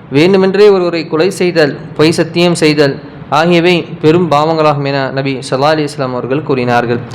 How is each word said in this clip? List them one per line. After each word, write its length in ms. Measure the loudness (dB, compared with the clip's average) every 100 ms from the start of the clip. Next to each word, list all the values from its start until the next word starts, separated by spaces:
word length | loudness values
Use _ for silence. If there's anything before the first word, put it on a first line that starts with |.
| -4
வேண்டுமென்றே 580 | 2 4 4 2 4 4
ஒருவரை 400 | 4 0 -4 -4
கொலை 220 | -2 -2
செய்தல், 480 | 0 -2 2 0 -2 -8 0
பொய் 160 | 2
சத்தியம் 420 | 2 -2 0 0
செய்தல் 460 | 2 2 2 0 -2 -10 -18 -4
ஆகியவை 560 | 0 2 2 2 0 -2 -2
பெரும் 300 | 2 2 2
பாவங்களாகும் 540 | 2 2 2 0 0
என 260 | -2 -2 -4
நபி 280 | -4 -4 -6
ஸல்லல்லாஹு 140 | -4
அலைஹி 360 | -2 0 0 -2 -4
வஸல்லம் 140 | -6
அவர்கள் 320 | -6 -4 -4
கூறினார்கள். 560 | -2 -2 0 0 0 -4 -6